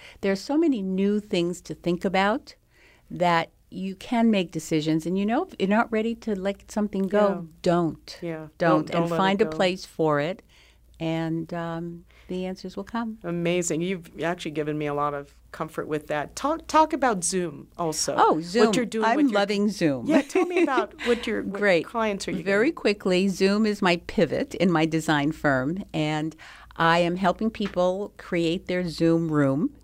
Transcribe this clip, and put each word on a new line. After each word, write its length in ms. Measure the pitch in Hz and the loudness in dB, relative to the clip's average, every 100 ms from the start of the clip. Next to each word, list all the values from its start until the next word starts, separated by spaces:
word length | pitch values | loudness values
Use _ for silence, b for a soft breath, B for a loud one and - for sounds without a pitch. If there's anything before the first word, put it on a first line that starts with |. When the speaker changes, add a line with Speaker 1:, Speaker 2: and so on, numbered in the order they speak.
| B B | B B
Speaker 1:
There 100 | 202 | -2
are 40 | 196 | -2
so 220 | - 285 | 0 2
many 240 | 339 254 | 2 2
new 380 | 190 190 196 208 | -2 0 2 0
things 420 | 208 185 170 175 | -2 -2 -2 -4
to 120 | - 156 | -10 -6
think 300 | - 175 202 | -4 -2 0
about 500 | 185 196 240 - - b b b b - | 0 2 0 -6 -20 b b b b -14
that 420 | 160 175 170 160 _ _ | -2 2 2 0 _ _
you 260 | - 190 185 | -10 -8 -8
can 340 | - 240 233 | -2 2 4
make 200 | 208 170 | 4 0
decisions. 540 | 160 - 160 151 160 160 | -4 -2 0 2 0 0
And, 120 | 185 | -2
you 80 | 202 | 0
know, 180 | 240 370 | -2 -4
if 100 | - | -2
you're 100 | 190 | 0
not 220 | 208 233 | 2 2
ready 220 | 220 220 226 | 0 -2 -4
to 200 | - 196 | -4 -4
let 360 | 190 196 - | -4 -6 -6
something 320 | - 208 202 190 | -4 -2 -2 0
go, 200 | 202 208 | 4 2
Speaker 2:
Yeah. 140 | 185 165 - | 2 -6 -4
Speaker 1:
don't. 560 | 180 170 170 - - - | 0 2 2 -2 -10 -12
Speaker 2:
Yeah. 140 | 175 160 | -10 -8
Speaker 1:
Don't. 140 | 156 - | -12 -2
Speaker 2:
Don't, 340 | 170 165 151 | 2 4 2
don't 100 | 170 | -2
Speaker 1:
And 80 | 170 | 0
Speaker 2:
let 60 | 165 | 2
Speaker 1:
find 240 | 190 196 | 2 2
Speaker 2:
it 40 | 208 | 0
Speaker 1:
a 40 | |
Speaker 2:
go. 60 | 160 | 2
Speaker 1:
place 260 | 190 185 - | 0 0 -6
for 340 | - 160 147 | -2 2 2
it, 220 | 147 208 - b b b _ - | 0 -4 -12 b b b _ -8
and, 520 | 160 160 165 165 165 | -4 -2 -2 -4 -6
um, 520 | 170 170 165 170 170 - b - | -8 -6 -8 -8 -12 -18 b -10
the 180 | 185 185 | -8 -6
answers 320 | 185 185 185 | -8 -10 -12
will 60 | 196 | -8
come. 320 | 233 233 220 | -6 -6 -8
Speaker 2:
Amazing. 580 | 175 170 170 175 175 156 | -6 -2 0 0 0 -2
You've 280 | 175 190 165 - | -2 -4 -8 -6
actually 280 | 160 175 170 | -4 -4 -6
given 260 | 151 147 151 | -4 -4 -4
me 80 | 147 | -4
a 60 | |
lot 200 | 147 147 | -2 -2
of 220 | 143 143 - - | -4 -10 -18 -18
comfort 360 | - 160 - - | -10 -8 -6 -6
with 200 | 151 151 | -6 -4
that. 280 | 151 147 - | -6 -6 -4
Talk, 300 | 277 320 - | -4 -4 0
talk 260 | 311 311 | 2 4
about 300 | 311 254 202 | 2 0 0
Zoom 440 | 165 185 175 139 - - | -2 -2 -4 -6 -14 -6
also. 380 | 170 151 - 139 | -4 -2 -2 2
Speaker 1:
Oh, 220 | - 160 | 4 2
Zoom. 260 | 170 202 226 | 0 2 4
Speaker 2:
What 80 | 214 | 4
you're 100 | 240 | -2
doing 200 | 226 220 | 0 0
Speaker 1:
I'm 120 | 247 | 4
Speaker 2:
with 80 | 285 | 4
your 80 | |
Speaker 1:
loving 360 | 208 202 208 208 | 2 2 2 0
Zoom. 360 | 190 165 135 117 | 0 0 0 2
Speaker 2:
Yeah, 140 | 302 | 2
tell 240 | 285 381 359 | 2 0 0
me 180 | 349 | 2
Speaker 1:
<laughs> 40 | 320 | 2
Speaker 2:
about 260 | 262 214 - 240 | 2 -2 -4 0
what 220 | 240 240 | 0 0
your, 160 | 208 | -4
what 160 | 196 196 | -4 0
Speaker 1:
Great. 260 | 202 175 - | 4 4 2
Speaker 2:
clients 420 | 233 220 196 - | -2 -2 -2 -4
are 40 | |
you 120 | 185 | -4
Speaker 1:
Very 240 | 175 196 254 | 0 2 2
Speaker 2:
getting? 80 | 330 | 2
Speaker 1:
quickly, 520 | - 208 - 180 196 | 0 0 2 2 2
Zoom 380 | 175 190 202 214 | 2 2 2 0
is 160 | 208 | 2
my 160 | 190 175 - | 2 2 0
pivot 480 | - 170 - 285 - | 0 0 0 -4 0
in 160 | 214 | 2
my 140 | 165 160 | 4 2
design 460 | 160 156 151 143 | 0 0 2 0
firm, 500 | 156 151 131 131 180 - | 0 0 2 0 -4 -6
and 420 | 160 151 156 156 156 B B B - | -4 -2 -2 -4 -8 B B B 0
I 220 | 165 170 | 2 4
am 180 | 175 180 | 2 2
helping 320 | 190 185 220 | 0 0 -2
people 600 | - 202 - 180 185 202 - | -4 -4 0 0 0 -6 -12
create 480 | - 180 165 175 - | -4 0 0 -2 -2
their 200 | 180 180 | -4 -4
Zoom 420 | 151 165 165 165 | 0 2 4 2
room. 400 | 151 139 135 247 - | 2 2 2 -2 -4